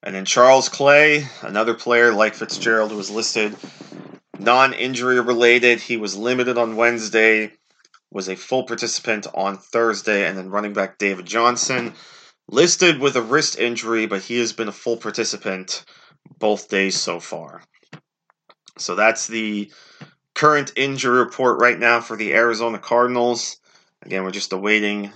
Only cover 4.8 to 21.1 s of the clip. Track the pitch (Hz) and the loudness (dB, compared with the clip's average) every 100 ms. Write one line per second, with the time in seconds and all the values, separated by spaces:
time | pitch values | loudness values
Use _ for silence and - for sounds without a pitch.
4.8 | 123 127 127 127 117 120 120 120 120 117 | -6 -4 0 0 2 4 6 6 4 2
5.8 | - 117 104 95 113 127 127 120 117 110 | -2 -6 -6 -6 -4 -2 0 0 -2 2
6.8 | 117 120 110 110 110 110 107 _ _ _ | 0 0 -2 2 4 4 -2 _ _ _
7.8 | _ _ _ 101 95 92 - 131 127 117 | _ _ _ -10 -8 -10 -4 -4 -4 -6
8.8 | 117 - - 107 101 - 98 98 _ 117 | -6 -6 -4 -6 -6 -6 -6 -6 _ -2
9.8 | 117 101 - 104 90 95 92 101 104 101 | 0 -2 -2 0 -2 -4 -6 -6 -4 -4
10.8 | 98 - 101 95 87 110 120 120 - 127 | -6 -2 -4 -4 -6 0 2 2 -4 -4
11.8 | 120 - - - - _ _ 113 170 - | -6 -12 -20 -20 -20 _ _ 2 4 4
12.8 | 180 151 139 131 110 139 151 - 120 113 | 2 4 0 0 0 0 0 -2 -4 -4
13.8 | 110 113 110 101 - 120 117 - 110 101 | -4 -2 -2 -4 -4 -4 -4 -4 -8 -6
14.8 | - 117 110 101 117 101 110 95 92 - | -6 -4 -6 -4 -4 -4 -6 -8 -8 -12
15.8 | - _ _ _ _ _ 107 104 - 101 | -12 _ _ _ _ _ -2 -2 -2 -2
16.8 | 95 92 - 87 - 82 78 73 _ _ | 0 -2 -4 -6 -8 -12 -12 -20 _ _
17.8 | _ - _ _ _ _ _ _ _ _ | _ -20 _ _ _ _ _ _ _ _
18.8 | - 92 107 113 - 113 110 104 101 _ | -8 2 2 2 -6 -6 -4 -6 -8 _
19.8 | - _ - _ _ - 151 147 139 - | -20 _ -20 _ _ 2 2 4 -2 -4
20.8 | 139 139 131 | -4 -2 0